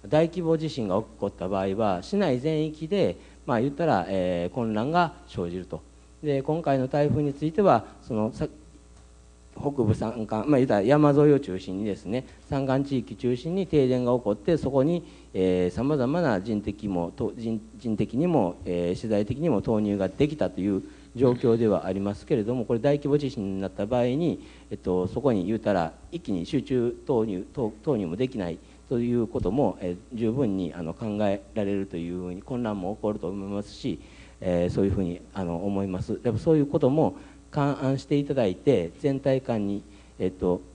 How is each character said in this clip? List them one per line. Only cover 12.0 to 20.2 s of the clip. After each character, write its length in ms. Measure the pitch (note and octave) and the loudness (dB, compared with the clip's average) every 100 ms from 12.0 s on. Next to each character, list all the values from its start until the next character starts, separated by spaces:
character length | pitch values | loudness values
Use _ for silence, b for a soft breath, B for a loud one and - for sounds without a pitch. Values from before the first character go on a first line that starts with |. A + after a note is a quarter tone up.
| - | -4
ね、 200 | B2 - B - | -6 -6 B -6
山 160 | C#3 C3+ | -2 0
間 180 | C3 | 0
地 160 | C#3 C3+ | 0 -2
域 160 | A2+ G#2+ | -4 -4
中 200 | B2 B2 | -2 -2
心 200 | D#3+ F#3 | -2 -4
に 120 | F3+ | 0
停 200 | D3+ B2+ | 2 4
電 180 | B2+ B2 | 2 2
が 100 | B2 | 0
起 60 | |
こ 100 | G#2 | 0
っ 40 | G#2 | -2
て、 220 | - D#3+ | 0 0
そ 140 | C3+ | 2
こ 120 | C3+ | 2
に 200 | C#3+ F3 E3+ B B | 2 0 -4 B B
え 360 | F#2+ F#2 F2+ F2+ | 0 2 4 2
ー、 40 | G2 | 0
様 200 | C3 D3+ | 0 0
々 260 | B2 E3 | 0 2
な 200 | D#3+ G2 | 2 0
人 200 | G#2 G#2 | 0 -4
的 260 | G2+ - G#2 | -4 -6 -4
も、 240 | F2+ F2 - | -2 -4 -4
と、 180 | A#2 - | -6 -4
人、 240 | A2+ A2+ - - | -6 -6 -8 -10
人 180 | A#2+ G#2 | -6 -2
的 200 | A2 A#2+ | -2 0
に 120 | F3+ | 2
も、 280 | D#3 F2+ F2 - | 4 2 -2 -4
え 280 | F2 F2 | -2 0
ー、 60 | F2+ | -2
資 80 | A2+ | 0
材 180 | G#2 G#2 | 0 0
的 120 | B2 | -2
に 120 | E3 | 0
も 120 | G#2+ | 0
投 180 | A2+ A2 | 0 0
入 180 | G#2 G2+ | 2 0
が 120 | F#2+ | -2
で 180 | - | 2